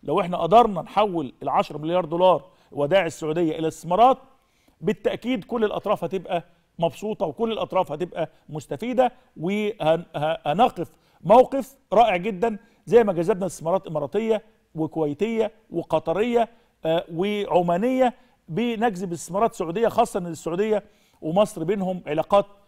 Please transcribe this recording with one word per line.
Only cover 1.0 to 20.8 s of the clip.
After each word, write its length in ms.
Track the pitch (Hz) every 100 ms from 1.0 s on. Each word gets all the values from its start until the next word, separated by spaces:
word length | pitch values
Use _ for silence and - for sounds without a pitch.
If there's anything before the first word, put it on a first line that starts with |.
| 214 170 131 -
العشرة 360 | 139 151 196 147
مليار 260 | 156 175
دولار 440 | 165 170 185 175 - _ _
ودائع 340 | - 143 190 170
السعودية 520 | - 156 156 170 156
إلى 100 | 160
استثمارات، 500 | - 160 180 247 254 - _ _ _ _ _
بالتأكيد 640 | 170 214 226 202 226 254
كل 200 | - 233
الأطراف 400 | 214 220 196 202
هتبقى 400 | 170 190 - 175 - _ _ -
مبسوطة 480 | 170 - 208 214 185
وكل 260 | 135 226
الأطراف 400 | 208 180 185 180
هتبقى 380 | 147 170 - 160 _ -
مستفيدة، 640 | 147 - 147 233 240 247 - _ -
وهن-، 640 | 160 208 208 - 156 165 170 156
ه-، 220 | 151 165 147
هنقف 440 | 156 254 - 165 _ _ _
موقف 520 | 156 226 247 269 233 - _
رائع 240 | 190 226 180
جدًا 420 | 190 185 226 214 _ _ -
زي 180 | 214
ما 80 | 214
جذبنا 340 | 170 170 208 185
استثمارات 400 | - 156 185 165
إماراتية 560 | 151 143 202 226 220 - _ _
وكويتية 800 | 156 156 - 151 143 214 226 214 - _
وقطرية، 760 | 170 - 160 165 165 240 240 220 _ _ _
آه، 200 | 160 165 -
وعمانية، 1000 | 165 202 208 196 170 175 175 233 262 254 - _ _ _
بنجذب 640 | 160 240 226 233 180 190
استثمارات 420 | 170 - 180 220
سعودية، 340 | - 165 175 226
خاصة 300 | - 233 214
إن 80 | 175
السعودية 560 | 160 - 170 220 214